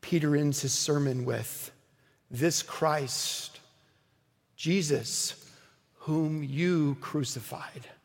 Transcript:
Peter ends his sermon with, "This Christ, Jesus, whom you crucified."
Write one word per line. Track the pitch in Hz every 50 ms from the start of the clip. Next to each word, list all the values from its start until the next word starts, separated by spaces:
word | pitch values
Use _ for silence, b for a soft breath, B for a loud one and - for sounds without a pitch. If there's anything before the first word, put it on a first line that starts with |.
Peter | - - - 170 151 151 147
ends | 143 147 147 139 -
his | - 135 -
sermon | - - - 147 147 143 139 127 127 123
with, | 123 120 113 117 - - - - - - _ b b b b b b b b b b
"This | - 120 139 170 156 -
Christ, | - - - - 165 160 151 151 139 123 - - - - - - - - - - - - _ _ b b b b b b b b b b _ _ _ _ _
Jesus, | _ - 156 175 196 175 147 143 127 - - - - - - - - B B B B B B B B B B _ _
whom | - - 156 156 160 156 156 156 147
you | 135 135 139 170 180 180 165 151 143 139 139
crucified." | - - - 151 139 120 - 127 110 - - - - - - 143 120 - - - _